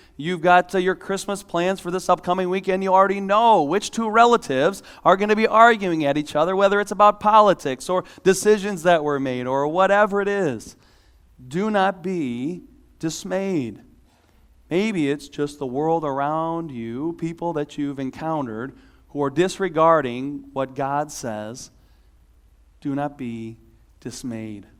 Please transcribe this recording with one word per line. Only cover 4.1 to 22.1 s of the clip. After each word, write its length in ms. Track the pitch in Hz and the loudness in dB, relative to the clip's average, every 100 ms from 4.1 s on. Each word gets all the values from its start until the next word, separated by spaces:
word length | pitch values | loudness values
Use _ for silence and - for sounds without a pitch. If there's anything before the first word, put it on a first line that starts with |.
| 220 240 233 - 131 170 - - - | 6 6 6 2 0 0 0 -12 -2
are 140 | 165 190 | 2 4
gonna 180 | 208 214 | 4 2
be 120 | 220 | 4
arguing 580 | 214 233 226 190 160 143 | 6 6 4 0 0 0
at 140 | 143 | 0
each 160 | 147 151 | -2 0
other, 200 | 170 190 | 0 2
whether 240 | 196 202 | 2 2
it's 120 | 202 | 0
about 280 | 202 208 208 | 4 4 4
politics 680 | 208 214 208 160 143 127 - | 4 6 6 4 -2 -6 -4
or 140 | 180 - - | -4 -4 -2
decisions 600 | 180 185 208 214 202 180 | 0 2 4 2 0 0
that 200 | 175 170 | 2 4
were 160 | 147 139 | 2 -2
made 280 | 135 127 123 | -2 -4 -2
or 200 | 139 147 | -2 0
whatever 540 | 175 190 202 214 202 | 2 4 4 2 0
it 60 | 196 | 0
is. 480 | 202 165 113 - - _ _ _ _ _ _ 127 | 0 -2 -4 -10 -20 _ _ _ _ _ _ -8
Do 240 | 165 220 | -4 -2
not 320 | 208 190 185 | 0 0 -2
be 580 | 175 180 131 120 143 180 - _ _ _ | -6 -4 -4 -4 -6 -8 -14 _ _ _
dismayed. 800 | 160 - 190 185 196 170 117 - - _ _ _ _ _ _ _ - | -8 -8 -6 -4 -2 -4 -4 -10 -20 _ _ _ _ _ _ _ -6
Maybe 400 | 170 220 190 139 | -2 -2 -2 -2
it's 200 | 147 - | -4 -8
just 280 | - 143 147 | -8 -8 -6
the 80 | 135 | -8
world 400 | 131 160 165 151 | -4 -2 -2 -2
around 640 | 135 143 156 165 165 165 | -4 -2 -4 -4 -6 -8
you, 440 | 120 113 120 165 | -10 -10 -8 -8
people 400 | 165 165 170 170 | -6 -8 -6 -6
that 220 | 151 147 - | -6 -6 -6
you've 240 | 143 139 | -8 -6
encountered 760 | 131 - 160 156 123 110 135 - - _ _ | -8 -8 -6 -4 -6 -8 -10 -14 -20 _ _
who 140 | 143 | -4
are 80 | 139 | -2
disregarding 1120 | 135 185 - 185 156 165 160 131 123 139 143 - | 0 -2 -2 -4 2 4 4 2 -6 -8 -10 -10
what 220 | 135 131 131 | -8 -6 -4
God 360 | 135 143 151 | -4 -4 -4
says. 600 | - 123 107 107 131 - _ _ _ _ | -8 -8 -8 -10 -14 -18 _ _ _ _